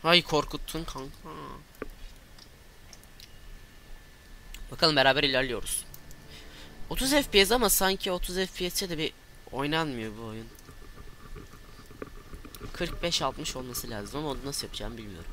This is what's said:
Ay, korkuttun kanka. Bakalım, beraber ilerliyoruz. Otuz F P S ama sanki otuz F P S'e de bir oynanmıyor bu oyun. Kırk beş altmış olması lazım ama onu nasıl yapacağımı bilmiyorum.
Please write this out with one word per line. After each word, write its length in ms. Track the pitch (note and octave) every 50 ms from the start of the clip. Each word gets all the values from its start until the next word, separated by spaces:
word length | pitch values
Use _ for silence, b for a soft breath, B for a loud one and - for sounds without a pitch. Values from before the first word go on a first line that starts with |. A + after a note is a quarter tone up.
| -
Ay, 180 | D#3+ F3 F3
korkuttun 600 | E3 - D#3+ D3 C#3+ - - D3 - - - D#3+ E3
kanka. 460 | D#3+ - C3+ C3 D3 E3+ - - D#3+ D#3 D#3+ D3 C3+ C3 - D3 - - - - - - - - - - - - - - - - - - - - - - - - - - - - - - - - - - - - - - - - - - - - - - - - - - - - - - - - - - - - -
Bakalım, 240 | B2+ - - D#3+ D3+
beraber 280 | C#3 C3 C3+ C3+ D3 D3
ilerliyoruz. 640 | C#3 C3 B2+ C3 C3 A#2+ G#2 - - - - - - - - - - - - - B B B B B B B B B B B - -
Otuz 220 | D#3 F3 B3 C4
F 200 | C#4+ D4 C4+ -
P 140 | - G3+ G3
S 100 | F3+ A#3
ama 140 | B3+ A#3 G3
sanki 420 | - - G3 F#3+ G3 F#3+ - G3
otuz 240 | F3+ F3+ - - F3+
F 100 | F#3 F#3+
P 240 | F3+ - - F#3 F3+
S'e 200 | - - G3+ F3+
de 80 | E3+
bir 160 | D3+ D#3+ B2 - - - - - - - -
oynanmıyor 680 | - B2 C#3 D3 D#3 D#3+ D#3+ D3+ C3 A#2 A2 A2 G#2
bu 80 | G#2+ A#2
oyun. 220 | A2 G#2+ A2 A2+ A2+ - - - - - - - - - - - - - - - - - - - - - - - - - - - - - - - - - - - - - - - - - - - - -
Kırk 300 | - F3+ D#3 B2+ - -
beş 180 | F3 E3+ -
altmış 340 | D#3 C3+ B2+ A#2+ D3+ D#3 -
olması 340 | C3 B2+ B2+ A#2+ - - A#2+
lazım 300 | A#2 G#2 G#2 G#2 A#2 C#3+
ama 100 | D#3 D3+
onu 160 | C3 B2 B2+
nasıl 180 | C#3 C#3+ - -
yapacağımı 340 | G2+ - - G#2 G#2+ A#2
bilmiyorum. 340 | A2+ A2 G#2 F#2+ D#2+ E2+ -